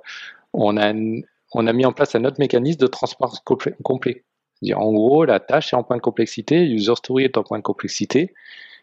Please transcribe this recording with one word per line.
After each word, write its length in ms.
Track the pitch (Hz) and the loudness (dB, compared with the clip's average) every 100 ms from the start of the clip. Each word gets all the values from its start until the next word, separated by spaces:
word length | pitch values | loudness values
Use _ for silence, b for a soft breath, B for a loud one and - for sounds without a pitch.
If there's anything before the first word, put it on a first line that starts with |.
| B B B B _ | B B B B _
on 220 | - 104 107 | 0 0 2
a 100 | 104 | 0
un, 260 | 110 110 113 - _ _ | 0 -4 -6 -10 _ _
on 140 | 117 113 | -2 0
a 60 | |
mis 100 | 117 | 2
en 80 | 131 | 2
place 220 | - 143 | 2 0
un 100 | 113 | 2
autre 120 | 127 135 | 0 0
mécanisme 400 | 131 120 131 165 | 0 2 0 2
de 80 | 127 | 0
transparence 540 | - 123 - 127 - | 0 -8 -4 -6 -4
compl-, 360 | - 127 - - | -2 -2 -2 -6
complet. 420 | - 127 123 120 _ _ _ | -4 -2 -4 -6 _ _ _
C'est-à-dire, 240 | _ 101 101 | _ -4 -2
en 140 | 107 | 2
gros, 320 | 107 113 147 | 2 4 4
la 160 | 156 101 | 4 2
tâche 320 | - 139 - | 2 0 0
est 40 | 127 | -2
en 60 | |
point 140 | 120 120 | -2 -2
de 60 | |
complexité, 600 | 120 - 113 - - 160 | -2 -2 -2 -4 0 2
user 300 | 170 110 104 | 4 2 2
story 300 | 117 - 131 | 0 0 0
est 120 | 135 113 | 0 0
en 60 | |
point 160 | 101 107 | -2 -4
de 60 | |
complexité, 680 | - 101 98 - 104 123 185 B B B B B | -4 -6 -6 -6 0 0 0 B B B B B